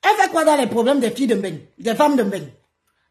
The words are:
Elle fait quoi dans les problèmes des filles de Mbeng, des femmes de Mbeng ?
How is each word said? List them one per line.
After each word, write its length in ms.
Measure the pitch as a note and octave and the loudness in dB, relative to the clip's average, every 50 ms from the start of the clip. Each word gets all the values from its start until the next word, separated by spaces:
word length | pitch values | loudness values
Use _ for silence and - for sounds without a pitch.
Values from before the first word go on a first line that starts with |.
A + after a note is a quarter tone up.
| - | 2
Elle 120 | F#4 A4 | 0 2
fait 140 | G#4+ G4 F#4 | 2 0 0
quoi 160 | F4 E4+ D#4+ | 2 2 2
dans 100 | D#4 D4+ | 4 2
les 120 | C#4+ B3+ | 2 0
problèmes 320 | A3+ - A3+ A3+ B3 C#4+ C#4+ | -2 -2 -2 0 0 0 0
des 120 | A#3+ A3 | 0 -2
filles 160 | - A#3+ C#4 | -2 -2 -2
de 80 | A3+ A#3 | 0 0
Mbeng, 240 | G3 G3 F#3+ D#3+ C#3+ - _ _ _ | -2 -2 -6 -10 -10 -16 _ _ _
des 160 | E3 A3+ A3 | -6 -6 0
femmes 200 | - D4+ D4 D4 | 2 2 2 2
de 80 | B3+ A#3 | 2 0
Mbeng ? 280 | G3 G3 F#3 D3+ C3+ - _ _ _ _ _ _ _ _ _ _ _ | 0 -4 -6 -10 -14 -20 _ _ _ _ _ _ _ _ _ _ _